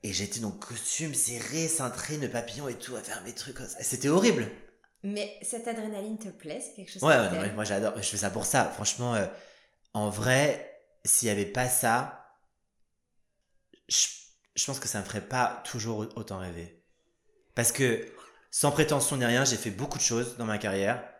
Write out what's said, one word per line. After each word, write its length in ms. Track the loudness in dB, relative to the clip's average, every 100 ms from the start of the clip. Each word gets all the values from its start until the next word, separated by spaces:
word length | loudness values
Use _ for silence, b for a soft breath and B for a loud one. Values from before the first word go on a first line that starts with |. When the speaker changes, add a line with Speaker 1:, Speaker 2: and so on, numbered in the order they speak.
Speaker 1:
Et 100 | -4
j'étais 280 | -4 -4 -4
donc 200 | -6 -6 -10
costume 480 | -8 -4 -4 -2
serré, 540 | -2 -2 -2 -4 -2 -2
cintré, 500 | 0 -2 -4 -6 -4
nœud 120 | -2
papillon 380 | -4 -4 -8 -8
et 80 | -8
tout, 200 | -8 -10
à 60 |
faire 200 | -8 -10
mes 100 | -10
trucs 220 | -10 -10 -10
comme 100 | -10
ça. 100 | -6
C'était 280 | -4 0 4
horrible. 380 | 6 6 4 0 -8 -20 _ _ _ -6
Speaker 2:
Mais 300 | -4 -6 -8
cette 240 | -8 -6 -6
adrénaline 500 | -6 -6 -6 -6 -8
te 120 | -10
plaît ? 300 | -12 -10 -10 -10
C'est 80 | -14
quelque 160 | -14
chose 120 | 0
Speaker 1:
Ouais, 100 | 6
Speaker 2:
que 60 | 6
Speaker 1:
ouais, 60 | 6
non, 60 |
Speaker 2:
t'aimes ? 80 | 0
Speaker 1:
mais 100 | -2
moi 100 | -2
j'adore. 300 | 0 2 0 0
Je 40 | -4
fais 80 | 0
ça 140 | -2
pour 120 | -2 2
ça. 200 | 4 2
Franchement, 400 | 0 -2 0 0
euh, 140 | 2 0 B B B B B _
en 160 | -2 -2
vrai, 720 | 0 4 6 4 2 -6 -18 _ _ 2
s'il 220 | 4 4
y 40 |
avait 140 | 2 0
pas 240 | 0 2
ça, 560 | 2 4 4 2 -10 -20 _ _ _ _ _ _ _ _ _ _ _ _ _ _ _ _
je, 200 | 2 2 -2 -18 _ _ -2
je 100 | -2
pense 140 | -2
que 80 | -2
ça 120 | -4
me 60 | -2
ferait 160 | -6 -2
pas 340 | 2 2 0 -8
toujours 320 | -6 -2 -2 -4 -6
autant 240 | -8 -8
rêver. 440 | -6 -8 -12 -16 _ _ _ _ _ _ _
Parce 180 | 0 2
que, 340 | 4 2 2 -4 B B B B
sans 200 | 2 2
prétention 460 | 4 4 4 2 2
ni 80 | 4
rien, 200 | 4 4
j'ai 120 | 2
fait 120 | -2
beaucoup 280 | -4 -6 0
de 60 |
choses 340 | 2 2 -2 -4
dans 80 | -4
ma 120 | -2
carrière. 460 | 0 2 2 0 -4